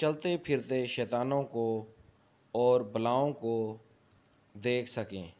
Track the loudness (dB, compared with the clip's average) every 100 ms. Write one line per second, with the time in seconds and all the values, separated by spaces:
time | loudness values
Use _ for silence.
0 | 0 0 -2 -2 0 -2 0 -2 0 -2
1 | -2 0 2 0 0 -2 -2 -2 -6 -20
2 | -20 _ _ _ _ 2 6 4 2 -2
3 | 2 2 2 0 -2 -2 -2 -6 -16 _
4 | _ _ _ _ _ -4 0 0 0 -6
5 | -6 -8 -10